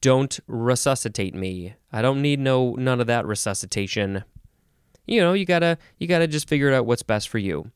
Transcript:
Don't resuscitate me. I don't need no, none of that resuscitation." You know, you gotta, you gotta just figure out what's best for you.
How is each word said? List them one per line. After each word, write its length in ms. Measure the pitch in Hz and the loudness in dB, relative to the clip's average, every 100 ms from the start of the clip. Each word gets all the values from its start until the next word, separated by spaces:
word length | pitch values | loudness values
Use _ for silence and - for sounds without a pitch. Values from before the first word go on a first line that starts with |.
Don't 380 | 135 131 135 - - | 4 4 2 -6 -10
resuscitate 880 | 117 117 123 - 131 117 104 98 - | -4 0 2 2 0 -4 -4 -6 -4
me. 400 | 95 92 90 107 _ | -8 -8 -10 -16 _
I 100 | 113 | -2
don't 200 | 120 135 | 0 0
need 180 | 143 143 | 0 0
no, 360 | 135 131 127 120 | 2 2 2 0
none 240 | 127 123 | -2 0
of 80 | 117 | 0
that 180 | 120 107 | 0 -2
resuscitation." 1000 | 104 - 98 98 - 98 - 101 98 101 - - _ _ _ _ _ - | -4 -4 -4 -6 -6 -4 -2 -2 -4 -8 -20 -20 _ _ _ _ _ -2
You 160 | 226 | 2
know, 120 | 175 | 4
you 120 | 190 185 | 2 2
gotta, 320 | 175 170 165 _ _ | 2 4 0 _ _
you 100 | 165 | 0
gotta 200 | 175 165 | 2 2
just 200 | 151 - | 0 0
figure 260 | 151 139 | 2 4
out 120 | 131 113 | 2 2
what's 180 | 120 | 0
best 260 | - 107 - | 0 -2 -2
for 80 | 113 | -4
you. 340 | 98 76 92 | -2 -4 -6